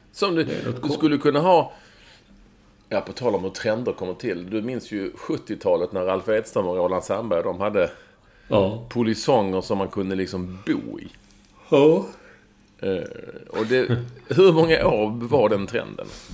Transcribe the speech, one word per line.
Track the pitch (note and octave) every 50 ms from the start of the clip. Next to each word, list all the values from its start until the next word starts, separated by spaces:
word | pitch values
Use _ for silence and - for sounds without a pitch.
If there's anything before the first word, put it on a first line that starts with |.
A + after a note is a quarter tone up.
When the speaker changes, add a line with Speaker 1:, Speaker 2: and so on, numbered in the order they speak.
| _ _
Speaker 1:
Som | - - - G3 E3+
du, | E3 D3+
Speaker 2:
det | - -
är | - -
något | - A#2
Speaker 1:
du | -
Speaker 2:
kort. | - C#3+ D3
Speaker 1:
skulle | D3 D#3 D3+ D3+
kunna | C#3 - D3 C3+ C#3+
ha, | E3 F#3+ F3+ D#3+ C3+ - - - - - - - - - - - _ _ - - - _ _ _ _ _ _ _ _ -
ja, | A2 G2
på | - - G2
tal | - B2+ A#2 G#2
om | F#2 F#2
hur | F#2+
trender | - - - A2+ G#2+ A#2 B2 A2+
kommer | - - F#2+ F#2 F2
till. | - - A#2 F2+ F2 F2+ F#2
Du | G#2+ A2
minns | G#2 B2 B2+ A2+ - -
ju | G#2+ G2+ F#2+ - -
sjuttiotalet | - - - D#3+ A#2+ - - G#2 - - F#2+ F2 E2 F2 -
när | - F#2+ F2+
Ralf | F#2+ F#2+ G#2+ A#2 A2
Edström | G#2+ A2 A2+ - - A2+ G2
och | F2+ F2+
Roland | F#2 F2 F2+ F#2 F2+ -
Sandberg, | - G2 G#2 A#2 A2 F2+ E2+ E2+
de | G2 F2 F2+
hade | G2 G#2+ G#2 G2 F2 D2+ - - - _ _ _ _ _ _ _ _
Speaker 2:
Ja. | - A#2 G#2 F#2+ F#2+ A2 A2+ B2 -
Speaker 1:
polisonger | - A#2+ A#2 A2 G#2+ - - D3+ C3+ A2+ G2+ F#2+ F#2 F#2+
som | F#2 - A2
man | G2 F#2+
kunde | F#2 - G#2 F#2+ F#2+ F#2+
liksom | F#2+ F#2+ E2+ G2 F#2 F2+ F2+ F#2 F#2+ G2+
bo | - - - - A1+ - -
i. | - - - - _ - - - _ _ _ - - -
Speaker 2:
Ja. | D#3 C#3 C#3+ D#3 D#3+ G3 G3 - - - - - - - _ _ _ _ _ _ _ -
Speaker 1:
Eh, | - G2 F#2+ F2 - - - - - - - - - -
och | - G#2+ A2
det, | A2 B2+ B2+ B2 - A#2+ A#2+ - - - - -
hur | - A#2+ D#3+ F#3+ F#3+ D#3+
många | D#3+ E3 E3 D#3+ - -
år | F#3 B2+ G#2 G#2+ G#2+ A#2 A#2+ A#2+
var | A#2 - B2+ G#2+ G#2
den | A2 G2 G2
trenden, | - A#2+ A2+ - G#1 G#1 - - G#1 - - - -